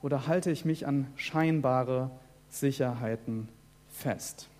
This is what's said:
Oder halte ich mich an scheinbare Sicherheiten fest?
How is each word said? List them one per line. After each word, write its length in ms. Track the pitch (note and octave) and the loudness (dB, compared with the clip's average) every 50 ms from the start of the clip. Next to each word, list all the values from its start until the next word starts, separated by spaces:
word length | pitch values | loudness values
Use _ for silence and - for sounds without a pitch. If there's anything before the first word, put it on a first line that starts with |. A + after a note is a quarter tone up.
Oder 260 | - C#3+ C#3 C#3 C3+ D3+ | -2 0 -2 0 2 2
halte 240 | E3 F#3 F3+ F#3 | 2 2 2 2
ich 120 | D#3+ - - | -2 0 2
mich 240 | D#3+ D#3 D#3+ - - | 0 0 0 0 0
an 200 | C#3 C#3+ C3+ C3+ - | 0 0 0 -2 -6
scheinbare 960 | - - - - D#3 D#3+ D#3+ D#3+ D#3 C3+ C3 B2+ C3 B2+ B2 B2+ B2+ C3 C3 C3 - - - - - - - | -8 -8 -2 2 2 4 4 4 4 4 4 4 4 2 2 0 0 0 -2 -6 -10 -20 -20 -20 -20 -20 -16
Sicherheiten 1000 | - - - C#3 C3 - C3+ B2 A#2+ A#2 B2 A2 A2+ A2+ A2+ - A2+ A2+ A2 A2+ - - - - - - - - | -8 0 0 0 2 2 0 0 0 -2 -2 -2 -2 -2 -4 -4 -4 -4 -6 -8 -12 -18 -20 -20 -20 -20 -20 -18
fest? 580 | - - - C3 G#2 E2+ - - - - - - - | -16 -6 -4 -4 -4 -2 -6 -12 -12 -14 -18 -20 -20